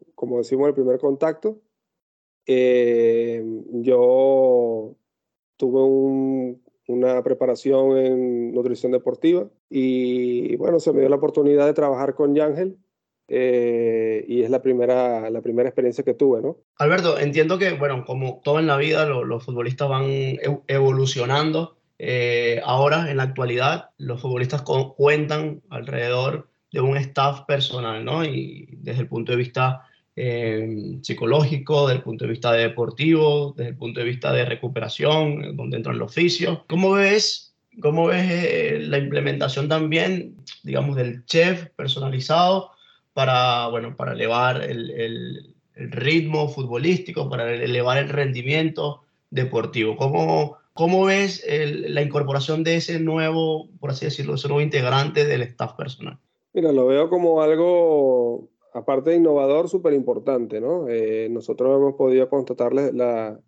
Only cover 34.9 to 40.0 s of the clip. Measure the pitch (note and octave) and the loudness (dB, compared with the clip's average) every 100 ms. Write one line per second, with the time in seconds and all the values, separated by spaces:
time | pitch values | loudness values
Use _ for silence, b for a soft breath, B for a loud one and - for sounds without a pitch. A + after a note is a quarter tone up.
34.9 | - D3 D#3 D#3 D3 - C#3 B2 C3 B2 | -2 2 2 2 -2 -8 -10 -8 -6 -6
35.9 | A#2 A#2 - F3 - E3+ E3+ - E3 F#3+ | -6 -6 0 0 2 -2 -4 -4 0 2
36.9 | G3 G3 G#3+ G#3 - - _ _ - D3+ | 4 4 2 0 -4 -12 _ _ -4 0
37.9 | D#3+ E3+ F3+ F#3 F3 E3+ E3 D3+ D3+ D3+ | 2 2 2 0 0 0 0 -2 -2 -2
38.9 | C#3+ C#3 C#3+ C#3+ C#3 C#3 C#3 D3 D#3 D#3 | -2 -2 -2 -2 -2 -2 -2 -2 -2 0
39.9 | D#3+ | 0